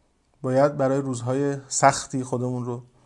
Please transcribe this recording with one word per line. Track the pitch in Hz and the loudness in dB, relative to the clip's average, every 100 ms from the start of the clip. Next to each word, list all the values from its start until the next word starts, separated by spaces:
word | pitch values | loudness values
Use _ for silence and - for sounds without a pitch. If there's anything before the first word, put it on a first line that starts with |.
| _ _ _ _ | _ _ _ _
باید | 131 131 147 147 | 0 4 4 4
برای | 131 139 | 0 0
روزهای | 139 120 120 131 143 139 - | -2 -4 -2 -2 -2 -4 -6
سختی | - 139 135 - 135 | 2 4 4 -4 -6
خودمون | 123 123 127 123 120 | -4 -2 -2 -4 -4
رو | 123 123 _ | -8 -10 _